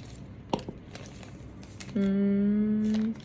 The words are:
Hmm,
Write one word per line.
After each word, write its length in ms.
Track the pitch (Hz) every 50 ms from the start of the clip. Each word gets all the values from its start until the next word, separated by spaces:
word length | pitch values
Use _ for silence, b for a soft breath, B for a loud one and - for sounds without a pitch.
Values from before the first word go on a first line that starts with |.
| - - - - - - - - - - - - - - - - - - - - - - - - - - - - - - - - - - - - - - -
Hmm, 1200 | 202 196 196 196 196 202 202 196 202 202 208 208 208 208 214 214 214 214 214 214 214 214 226 220 - -